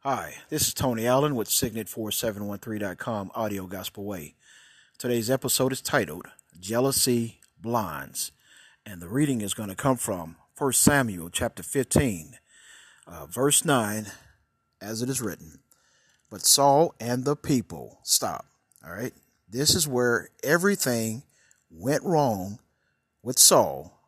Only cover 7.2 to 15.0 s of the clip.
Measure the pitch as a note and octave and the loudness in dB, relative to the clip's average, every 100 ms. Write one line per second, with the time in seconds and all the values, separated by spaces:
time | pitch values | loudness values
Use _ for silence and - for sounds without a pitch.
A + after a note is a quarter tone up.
7.2 | A#2 G#2+ _ _ A2 A#2 F#2+ D2 C2+ - | 0 -8 _ _ -4 -2 -2 -8 -12 -10
8.2 | - _ _ - - _ - G2 E2+ A#2 | -10 _ _ -20 -20 _ -18 -14 -6 0
9.2 | D3 B2+ G#2 - G#2 F#2+ C#3 B2+ - F#2+ | 2 0 -2 -6 -8 -2 0 0 0 -6
10.2 | E2 E2 _ - C#3+ A#2+ - D3 B2 F#2 | -6 -14 _ -4 0 4 6 6 2 -4
11.2 | E2 - A#2+ - F2 C#3+ B2 - C#3+ F#2 | -8 -4 -4 -4 -6 -2 2 2 2 -2
12.2 | D2+ - _ _ - - - _ - E2 | -10 -20 _ _ -20 -20 -20 _ -18 -16
13.2 | D2+ - C3+ D3 E3+ C3+ G#2+ G#2+ G#2+ - | -12 0 4 4 4 2 2 -2 -8 -14
14.2 | - _ _ _ _ _ G2+ A2 | -20 _ _ _ _ _ -10 -8